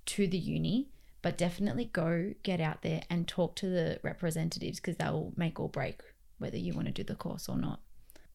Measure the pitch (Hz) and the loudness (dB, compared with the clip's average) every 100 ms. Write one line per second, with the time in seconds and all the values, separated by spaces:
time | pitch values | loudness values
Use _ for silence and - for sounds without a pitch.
0 | - - 190 185 - 156 160 226 277 - | -4 2 2 2 0 2 2 2 0 -6
1 | - - - - 175 175 202 170 233 - | -20 -4 -2 2 2 2 2 2 0 2
2 | 165 170 196 - - 180 156 156 165 156 | 2 2 0 -2 0 2 2 0 0 0
3 | - 175 170 - 170 - 190 180 160 165 | 2 0 2 2 2 0 0 2 2 0
4 | - 156 170 165 165 170 170 170 - 165 | -2 -2 0 2 0 -2 -4 -4 -4 0
5 | 156 156 156 - 165 - - 143 123 - | 0 0 -2 0 0 0 -2 -2 -2 -4
6 | - - - - - - 175 175 151 - | -14 -20 -18 -8 -6 -2 -2 -2 -2 -2
7 | - - 165 - - - - - - - | -4 -4 -4 -4 -2 0 0 -4 -10 -18
8 | - - - | -18 -20 -20